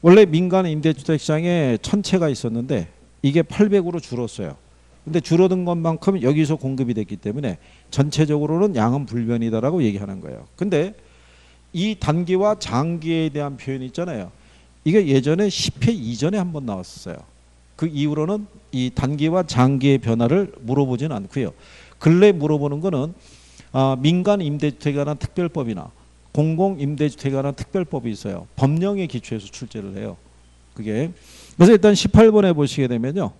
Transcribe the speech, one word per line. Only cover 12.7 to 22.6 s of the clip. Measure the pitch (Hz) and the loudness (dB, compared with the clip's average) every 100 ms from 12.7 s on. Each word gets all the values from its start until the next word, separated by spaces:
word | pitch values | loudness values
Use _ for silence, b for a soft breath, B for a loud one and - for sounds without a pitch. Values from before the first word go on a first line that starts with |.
| 120 156 170 160 165 160 | -4 -2 -4 -4 -2 -2
대한 | 147 143 135 | -4 -8 -8
표현이 | - 135 127 | -10 -8 -8
있잖아요. | 120 180 123 87 - b b b _ | -8 -8 -8 -10 -16 b b b _
이게 | 151 208 175 | 2 2 4
예전에 | 135 131 165 208 | 2 2 0 0
십 | - - - - | -2 -6 0 0
회 | |
이전에 | 226 113 117 147 208 | 0 -4 -4 -2 -2
한번 | 180 151 127 | -4 -6 -6
나왔었어요. | 95 87 - - 82 - _ _ _ _ - | -8 -10 -16 -14 -16 -18 _ _ _ _ -6
그 | 165 | -6
이후로는 | 147 147 147 156 214 208 - _ | -2 -2 -2 -2 -4 -6 -18 _
이 | 127 127 | -4 -4
단기와 | - 131 147 156 175 | -2 -4 0 0 0
장기의 | 165 123 127 139 135 135 | 0 2 2 4 2 2
변화를 | 113 113 117 175 190 - | 2 0 2 2 -2 -8
물어보진 | 113 131 135 123 151 | -4 0 0 -2 -4
않고요. | 120 95 139 110 - B B B B | -8 -8 -6 -6 -8 B B B B
근래 | 160 175 208 | 4 6 6
물어보는 | 180 151 151 | 4 0 0